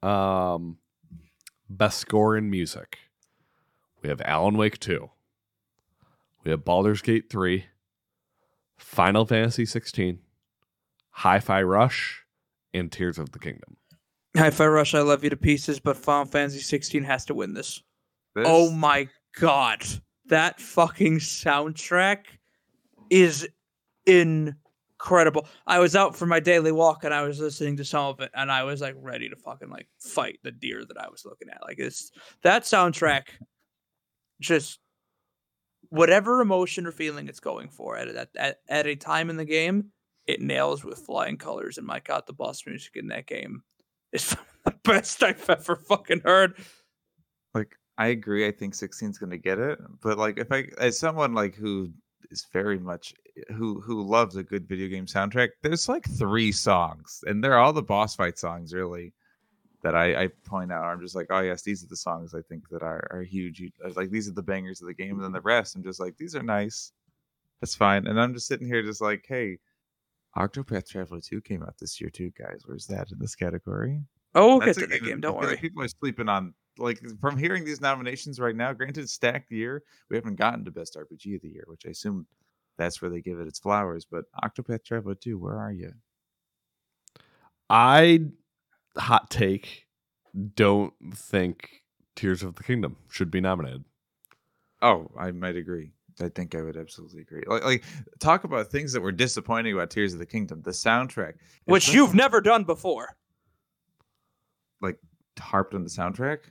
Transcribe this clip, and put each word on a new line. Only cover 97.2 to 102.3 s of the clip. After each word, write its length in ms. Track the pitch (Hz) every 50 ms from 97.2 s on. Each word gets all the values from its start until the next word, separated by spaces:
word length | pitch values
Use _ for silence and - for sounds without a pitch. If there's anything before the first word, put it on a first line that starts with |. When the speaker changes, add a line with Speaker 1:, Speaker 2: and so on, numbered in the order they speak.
Speaker 3:
agree. 220 | 76 _ 78 78 - -
Like, 160 | 107 117 -
like, 200 | 131 131 117 - - - 156 113 - - _
talk 240 | - 156 165 190 -
about 240 | 185 147 120 107 98
things 220 | - 143 156 143 127
that 80 | 127
were 100 | 90 95
disappointing 600 | 95 87 127 127 - - 98 - 117 113 113 113 104
about 160 | 95 85 85
Tears 220 | - 113 104 98 87
of 60 | 85
the 60 | 85
Kingdom. 360 | - - 113 104 85 - 80 78
The 80 | -
soundtrack. 640 | 92 - - 113 113 120 127 127 - - 98 78 80
It's 60 | _ _ _ _ _ _
Speaker 2:
Which 220 | - 180 190 190 -
Speaker 3:
like 60 | 147
Speaker 2:
you've 200 | 247 285 262 185
never 260 | 196 262 277